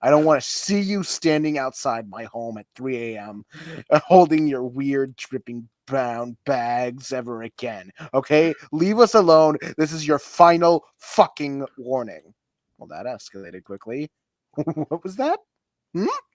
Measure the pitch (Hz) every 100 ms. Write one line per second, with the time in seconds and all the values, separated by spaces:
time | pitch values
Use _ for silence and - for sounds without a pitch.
0 | 120 151 156 147 - - - 202 196 202
1 | 170 - 165 151 151 151 131 - 139 113
2 | 107 101 113 117 117 110 104 _ 131 123
3 | 117 110 104 104 - - 165 160 - 147
4 | - 185 175 156 151 135 127 123 139 139
5 | 135 127 - 131 117 120 117 _ _ 135
6 | 123 117 120 117 - 135 117 120 123 123
7 | 127 131 120 117 113 - 123 107 92 _
8 | 156 135 131 151 165 151 - 151 180 214
9 | 233 220 180 160 156 151 - - 156 160
10 | 151 147 - - 170 170 170 170 _ _
11 | - - 175 - 147 139 135 - 123 131
12 | 113 82 78 110 _ _ _ _ - 78
13 | 107 113 - 98 95 92 _ 98 - 123
14 | 151 _ _ _ _ - 151 156 147 170
15 | 190 190 269 403 _ _ _ _ _ 330
16 | 226 539 _